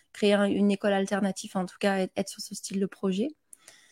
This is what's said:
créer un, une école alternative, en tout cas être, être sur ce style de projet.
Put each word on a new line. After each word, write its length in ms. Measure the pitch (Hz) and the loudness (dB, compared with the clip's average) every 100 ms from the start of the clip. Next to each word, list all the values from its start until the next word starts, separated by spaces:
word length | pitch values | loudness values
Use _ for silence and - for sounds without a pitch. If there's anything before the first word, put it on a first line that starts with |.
| _ | _
créer 220 | - 208 | 0 4
un, 100 | 202 | 4
une 260 | 202 190 202 | 4 2 2
école 220 | 196 208 | 2 2
alternative, 600 | 196 196 196 196 190 214 196 | 0 0 0 -2 -4 -6 -6
en 100 | 180 | -6
tout 100 | - | -2
cas 160 | 202 190 | 0 0
être, 140 | 185 - | -2 -4
être 120 | 196 | -6
sur 120 | - | -8
ce 140 | - | -12
style 240 | 202 - 196 | -12 -6 -4
de 60 | 190 | -4
projet. 420 | - 196 185 269 - _ - - - _ | -2 -2 0 -2 -6 _ -20 -20 -20 _